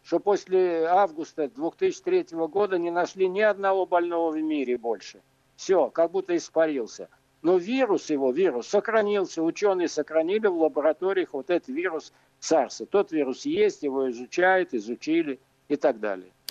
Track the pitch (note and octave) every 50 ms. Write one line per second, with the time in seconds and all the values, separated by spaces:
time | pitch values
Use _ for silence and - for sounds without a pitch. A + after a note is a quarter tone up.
0 | _ - E3 F3 - G3+ G3+ - - - F#3 F#3 F#3 F3 E3+ E3 D#3+ E3 F3+ G3
1 | G3+ E3+ D3+ D#3+ D3+ - - D#3+ D3+ B2+ - C#3 D3+ E3+ - - F#3+ F#3+ - -
2 | - F3+ F#3 F3+ E3+ - E3 E3 E3 D#3 D3+ G3 G#3 G3 F#3+ F3 E3+ E3+ E3+ F3
3 | E3+ - - F#3+ F#3 F3+ F3+ G3+ G#3+ G#3+ G3+ G3 G3 G3 F#3+ F#3+ F3+ F3 F#3 F3
4 | F3 F3 E3+ E3 E3 D#3+ D#3 D#3 D#3 D#3 D3+ D3 C3 B2 B2 A#2+ A2+ A#2 A2 -
5 | - - - F#2+ _ _ _ _ _ _ _ - - - F#3+ E3+ C#3 A2+ - D#3+
6 | E3 E3 F3 F#3+ F#3 - F3 D#3+ - - - D#3+ E3 D#3+ D3 C3 A2 G2 - -
7 | F2+ - _ _ _ _ _ _ - E3 F#3 F3+ F3 G#3 B3+ C4+ C4 G#3 F3+ C#3
8 | - - D3+ C#3 C3+ B2+ B2 E3 F#3+ E3+ B2 - - - - G#3 - A3+ A3 A3
9 | G#3 G#3 G#3 G3+ F3+ - - E3 D#3+ E3 D#3+ - G#3 G3+ F#3+ F3+ E3+ D3 - D3+
10 | D3 - D#3 D#3+ D#3+ F3 G3+ A3 G#3+ G3+ F3 E3 D#3+ D3+ C3+ D3+ C#3+ D#3+ D3 -
11 | F3+ F#3+ G3 F#3 D#3 - - C3+ C3 - F3 D#3+ - C3+ B2+ D#3+ F3+ F#3 D#3+ A3
12 | - - _ _ _ _ _ _ - - D#3+ D3+ A#2+ G2+ - - A2+ - - G3+
13 | G3 - D#3+ D3+ C#3 C3 B2 - - C#3+ D#3+ G3+ G#3+ G3 - - D3+ C#3 C3 C3+
14 | C3+ C3 A2+ A#2 B2 - - F3 F3+ F#3 F#3 F#3 F3 F3 C#3 A2+ G2+ A#2 A#2+ -
15 | - D3+ D#3+ E3+ D#3+ C#3+ C3 - _ _ _ _ _ - D3 C#3+ - C#3+ A#2+ A2
16 | G#2 G#2 G2 F#2 F2+ F#2 _ _ _ -